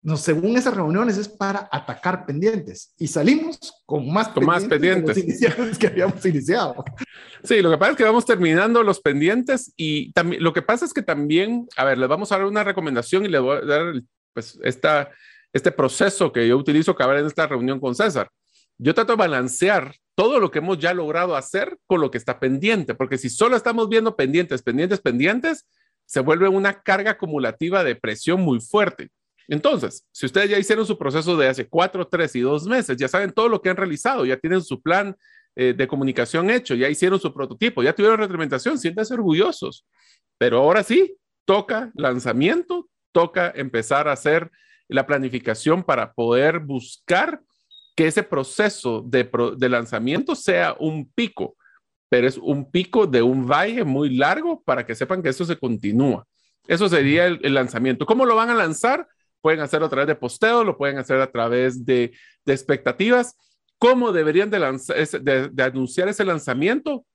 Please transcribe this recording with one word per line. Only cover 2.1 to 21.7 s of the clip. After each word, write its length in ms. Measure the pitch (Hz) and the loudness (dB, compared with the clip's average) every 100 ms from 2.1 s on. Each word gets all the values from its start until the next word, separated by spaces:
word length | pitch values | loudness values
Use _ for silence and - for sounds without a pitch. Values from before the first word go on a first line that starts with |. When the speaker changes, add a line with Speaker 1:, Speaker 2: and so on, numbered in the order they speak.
| 190 190 | -4 -6
Speaker 1:
pendientes 640 | 143 202 220 151 92 - _ | 0 0 0 -6 -16 -20 _
y 80 | 151 | -4
salimos 500 | 156 156 302 320 320 - _ - | 2 4 4 0 -8 -16 _ -6
con 260 | 147 127 | -6 -2
más 140 | 185 220 | -2 0
Speaker 2:
Con 180 | - 139 | 2 2
más 180 | 175 208 | 2 2
Speaker 1:
pendientes 360 | 151 170 185 | 2 2 2
de 60 | 160 | 2
los 80 | 196 | 0
Speaker 2:
pendientes. 260 | 170 - | -2 0
Speaker 1:
iniciales 360 | 226 160 226 202 | 0 0 -4 0
que 80 | 208 | 0
habíamos 360 | 185 190 - 190 | 2 -2 0 -2
iniciado. 580 | 151 131 220 165 123 - - - - - - | -2 0 0 -2 -6 -14 -14 -16 -18 -20 -20
Speaker 2:
Sí, 160 | - 226 | 0 2
lo 100 | 175 | 4
que 60 | 156 | 4
pasa 120 | 202 | 2
es 40 | 285 | 4
que 60 | |
vamos 200 | 220 233 | 4 4
terminando 600 | 233 220 170 160 214 233 | 2 2 4 4 4 4
los 160 | 214 185 | 4 2
pendientes 760 | 156 139 160 233 247 262 - - | 0 2 2 2 0 -2 -4 -6
y 360 | 160 151 - | -4 -4 -2
tambi-, 240 | - 170 170 | 0 0 0
lo 140 | 165 | 0
que 80 | 165 | 0
pasa 240 | 147 240 339 | -2 -2 -2
es 80 | |
que 80 | - | -4
también, 680 | 196 151 147 160 208 240 240 - | -4 -2 0 0 0 -4 -6 -2
a 100 | 135 | 0
ver, 120 | 127 | 2
les 100 | 131 | 0
vamos 240 | 156 208 | 0 -2
a 60 | 190 | -2
dar 80 | 196 | 0
una 180 | 208 | 0
recomendación 640 | 202 190 160 123 117 190 208 | -2 -2 -2 -4 0 -2 2
y 40 | |
les 120 | 151 | 0
voy 160 | 127 143 | 0 -2
a 40 | |
dar 200 | 143 147 | 0 -2
el, 240 | 170 143 120 _ _ | -2 -6 -10 _ _
pues, 280 | - 113 - | -14 -14 -6
esta, 460 | - 131 160 151 139 - - - _ | -4 0 0 2 -2 -12 -20 -20 _
este 200 | 160 175 | -2 -2
proceso 600 | - - - 196 - 160 | 0 -2 2 -2 0 -2
que 160 | 120 117 | 2 2
yo 80 | 127 | 2
utilizo 400 | 143 147 156 175 | 2 2 2 0
que 60 | |
habrá 180 | 127 139 | 2 2
en 60 | 151 | 0
esta 220 | 147 156 | -2 -2
reunión 320 | 131 127 135 | -2 -2 -2
con 160 | 131 123 | -4 0
César. 340 | 214 139 98 _ _ _ _ _ | 0 0 -6 _ _ _ _ _
Yo 160 | 127 | 0
trato 200 | 165 226 | 2 2
de 40 | 220 | 2
balancear 800 | 180 135 127 - 185 202 139 - _ | 2 0 -4 0 0 0 -2 -16 _
todo 260 | - 220 277 | 0 2 2
lo 120 | 190 | 0
que 80 | 151 | -2
hemos 180 | 165 180 | -4 -2
ya 160 | 165 | -2
logrado 420 | 180 151 156 180 151 | -2 -4 -2 -2 -4
hacer 440 | - 190 370 | -4 -4 -4